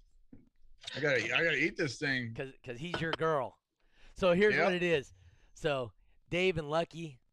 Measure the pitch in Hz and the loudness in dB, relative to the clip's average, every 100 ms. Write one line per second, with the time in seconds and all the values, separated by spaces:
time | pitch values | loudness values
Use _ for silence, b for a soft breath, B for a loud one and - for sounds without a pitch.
0 | - - - - - _ - - - - | -20 -20 -20 -20 -20 _ -20 -20 -14 -4
1 | 147 127 113 131 165 143 156 - 156 - | 0 2 0 0 0 2 0 0 -4 -2
2 | 147 131 117 113 135 - - 120 170 170 | -2 -2 -4 -6 -10 -10 -14 -10 -6 -4
3 | 160 151 160 151 113 - _ _ b b | -4 -2 0 0 -2 -8 _ _ b b
4 | b b 185 175 208 147 185 180 175 156 | b b 2 4 4 4 4 2 2 2
5 | 127 - b b b - 160 139 117 - | 0 -14 b b b -4 -2 0 -4 -10
6 | _ - - 170 185 165 147 160 170 160 | _ -20 -4 0 2 0 0 0 -2 -4
7 | 165 127 _ | -12 -14 _